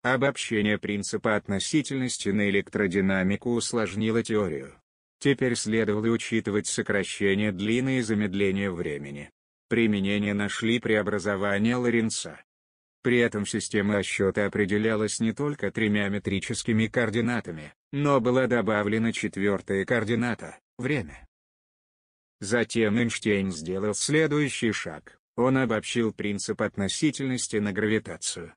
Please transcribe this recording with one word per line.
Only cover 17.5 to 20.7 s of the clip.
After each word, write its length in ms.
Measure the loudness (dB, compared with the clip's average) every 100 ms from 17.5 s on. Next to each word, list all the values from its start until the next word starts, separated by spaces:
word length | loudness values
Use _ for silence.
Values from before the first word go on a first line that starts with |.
| -12 -14 _ _
но 280 | -2 2 4
была 280 | 4 2 4
добавлена 640 | 2 2 2 2 2 0
четвертая 720 | 0 -4 0 0 0 0 -2
координата — 720 | 2 0 0 0 -2 -4 -10 -16 _